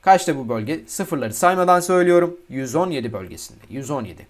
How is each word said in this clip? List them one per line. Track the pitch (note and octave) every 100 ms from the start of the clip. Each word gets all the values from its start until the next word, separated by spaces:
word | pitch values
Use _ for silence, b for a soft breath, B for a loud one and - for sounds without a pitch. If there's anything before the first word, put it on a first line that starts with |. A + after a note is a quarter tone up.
Kaçta | - F#3+ F#3 C#3+
bu | A#2+
bölge? | A#2 A2 D#3+ -
Sıfırları | - G3 D3+ A2+
saymadan | A2+ F3+ F#3 F3 F3+
söylüyorum. | F3 F#3 F3+ F3 F3 F3 _
Yüz | B2+ C3 D3
on | F#3
yedi | D3 A2+
bölgesinde. | G#2+ F#2 E2+ - - -
Yüz | C3 C3
on | C#3+ F#2+
yedi. | D#2+ -